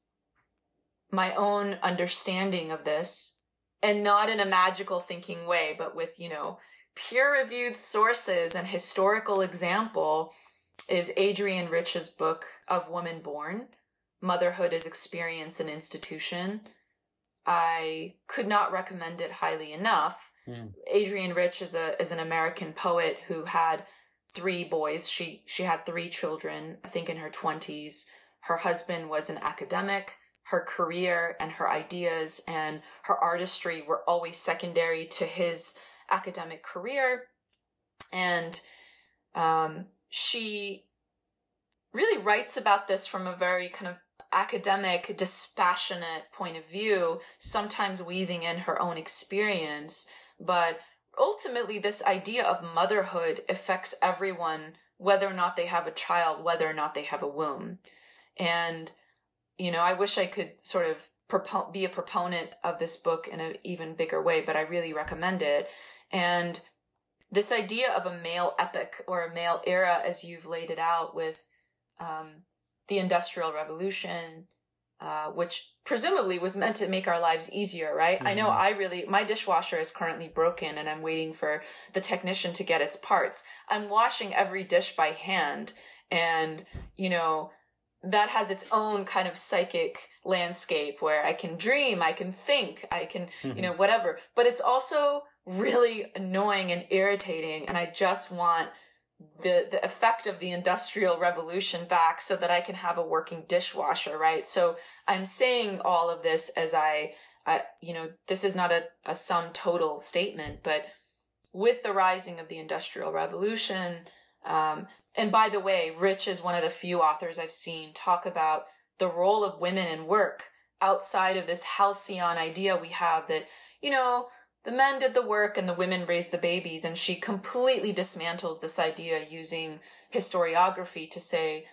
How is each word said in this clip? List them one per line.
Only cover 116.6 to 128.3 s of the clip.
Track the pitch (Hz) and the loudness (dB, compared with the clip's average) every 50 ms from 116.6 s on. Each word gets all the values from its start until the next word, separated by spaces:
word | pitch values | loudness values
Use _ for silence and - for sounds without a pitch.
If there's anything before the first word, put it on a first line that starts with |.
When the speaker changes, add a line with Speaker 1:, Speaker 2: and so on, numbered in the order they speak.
| 165 | 0
Speaker 1:
the | - | 0
few | - - - 180 175 175 | -2 -4 -4 -2 2 4
authors | 160 156 151 - 180 170 165 | 4 4 4 2 -4 -6 -6
I've | 170 165 160 | -6 -6 -4
seen | - - - 170 165 160 156 156 156 | -2 -2 -2 -4 -6 -10 -12 -14 -12
talk | - - 180 175 175 - | -6 0 0 0 2 0
about | 185 180 170 160 156 156 151 - - - _ _ _ _ | -4 -2 0 2 2 2 0 -2 -8 -20 _ _ _ _
the | - 185 175 | -2 -2 0
role | 165 170 180 196 214 214 208 | 2 2 4 4 4 4 2
of | 190 - 190 | 0 -2 -2
women | 175 180 185 190 180 | -2 -2 0 0 -2
in | 170 160 156 160 | -2 -4 -6 -2
work | 160 196 214 190 - - - - - _ _ _ _ _ - | 2 2 4 4 2 0 -8 -16 -18 _ _ _ _ _ 2
outside | 196 190 190 190 - - - 196 190 185 190 | 4 4 4 4 2 0 2 2 2 2 2
of | 185 180 | 0 0
this | - 175 175 - | -2 -2 -2 -2
halcyon | - - - 202 202 196 196 - - 196 180 175 170 175 | -2 2 4 4 4 4 2 0 0 0 0 0 0 0
idea | 170 160 165 165 185 190 196 185 | 0 -2 -4 -2 0 2 2 2
we | 175 165 165 | 2 0 -4
have | - - 175 170 165 160 - | -4 0 2 4 2 2 2
that, | - 160 156 - - - - - - - - | 0 -2 -2 -2 -6 -18 -20 -20 -20 -14 -6
you | - 285 | -2 0
know, | 277 262 254 247 247 240 247 - - - - _ _ _ - | 2 4 4 4 2 2 0 -4 -14 -20 -20 _ _ _ -8
the | 233 | -2
men | 233 254 269 277 269 262 | 4 4 4 4 4 4
did | 269 262 - | 2 4 4
the | 254 233 | 4 2
work | 208 208 208 208 208 - | 4 2 2 2 2 2
and | 196 185 | 0 -2
the | 180 175 | 0 0
women | 175 180 180 190 185 175 | 0 0 0 0 -2 0
raised | 170 175 170 175 - | 0 0 0 0 -2
the | - | -2
babies. | - - 175 175 185 170 170 160 160 165 | 0 0 0 0 0 -4 -6 -6 -6 -4
And | 165 165 | -4 -2
she | - - - 220 | -2 0 -2 -2
completely | - - - 208 190 - - - 247 254 262 262 214 - 214 | -2 -4 -4 -4 -4 -4 -4 -2 2 4 4 4 4 2 -2
dismantles | 190 185 185 - - 175 165 170 | 0 0 0 0 -2 -2 -4 -4